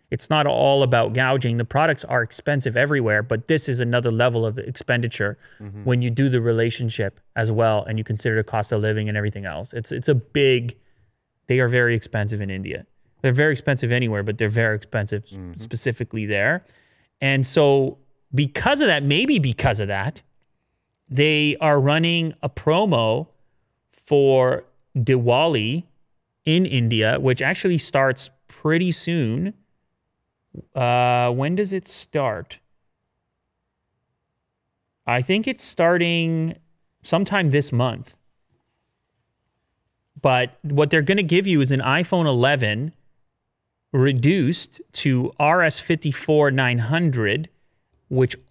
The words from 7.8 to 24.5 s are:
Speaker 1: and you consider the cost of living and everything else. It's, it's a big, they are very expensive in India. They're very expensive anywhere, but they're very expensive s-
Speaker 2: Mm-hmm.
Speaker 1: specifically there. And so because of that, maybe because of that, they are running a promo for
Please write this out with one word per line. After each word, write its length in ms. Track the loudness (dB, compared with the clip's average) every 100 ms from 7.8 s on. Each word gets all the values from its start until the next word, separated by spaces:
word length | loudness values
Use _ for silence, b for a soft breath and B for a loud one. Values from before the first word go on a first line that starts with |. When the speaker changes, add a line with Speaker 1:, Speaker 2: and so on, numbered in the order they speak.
| -2
Speaker 1:
and 120 | -6
you 60 |
consider 320 | -4 -4 -2 -2
the 80 |
cost 280 | -2 -4 -2
of 100 | -2
living 260 | 0 -2 -2
and 80 | -2
everything 280 | -4 -6 -10
else. 280 | -10 -10
It's, 180 | -12 -8
it's 180 | -6 0
a 60 | 0
big, 600 | 0 0 2 2 -2 -12 _ _ _ _ _ _ -2
they 120 | 0
are 80 | 2
very 280 | 2 2 0
expensive 460 | -2 -4 -4 -4
in 80 | -6
India. 340 | -8 -8 -10 -14 _ _ -4
They're 80 | 0
very 200 | 2 2
expensive 380 | 0 -2 -2 0
anywhere, 300 | 0 0 -2
but 160 | -4 -2
they're 120 | -2
very 260 | 0 0 -2
expensive 480 | -4 -6 -4 -6 -10
s- 60 |
Speaker 2:
Mm-hmm. 220 | -16 -16 -14
Speaker 1:
specifically 680 | -10 -6 -6 -6 -8 -8 -4
there. 360 | -2 -2 -2 _ b b b b -4
And 240 | 0 0 0
so 500 | 2 4 4 0 -6 _ _ -6
because 480 | -2 -2 0 0 2
of 60 | 2
that, 160 | 2
maybe 340 | 2 0 2 0
because 420 | 0 0 -2 -2
of 100 | -4
that, 320 | -4 -6 -8 _ _ _ _ _ _ _ _ -8
they 460 | 0 2 4 2 0
are 180 | 2 2
running 540 | 4 2 2 0 -2 -6
a 80 | -10
promo 800 | -4 0 2 2 2 2 -2 -4 _ _ _ _ _ _
for 720 | _ 0 4 4 4 4